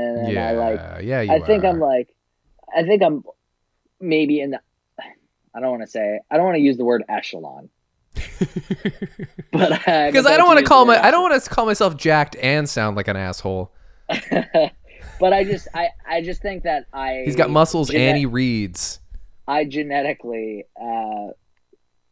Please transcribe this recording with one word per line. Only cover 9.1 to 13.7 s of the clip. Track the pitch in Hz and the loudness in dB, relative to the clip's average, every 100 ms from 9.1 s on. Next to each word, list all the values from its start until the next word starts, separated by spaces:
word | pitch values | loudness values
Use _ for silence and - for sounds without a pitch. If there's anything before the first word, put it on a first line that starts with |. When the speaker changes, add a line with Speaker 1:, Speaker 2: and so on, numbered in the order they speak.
| - 180 - - | -12 -16 -16 -6
Speaker 1:
But | 160 175 156 - | 0 0 2 2
I, | 160 147 | 2 4
Speaker 2:
'Cause | 262 | 4
Speaker 1:
but | 269 | 6
Speaker 2:
I | 311 | 6
don't | |
Speaker 1:
that's | 349 | 8
Speaker 2:
wanna | 302 | 6
Speaker 1:
used | 269 | 8
Speaker 2:
call | 269 254 | 8 8
Speaker 1:
word | |
Speaker 2:
my, | 233 | 6
I | 214 | 6
don't | 339 359 | 4 4
Speaker 1:
echelon. | |
Speaker 2:
wanna | 269 | 0
call | - - 220 | 0 -2 0
myself | 208 196 151 | 2 0 2
jacked | 160 151 143 - | 2 2 2 -2
and | 131 151 147 | 0 0 -2
sound | - 107 101 | -2 -2 -2
like | 98 | -4
an | 98 | -4
asshole. | 92 90 95 95 90 | -4 -6 -6 -6 -8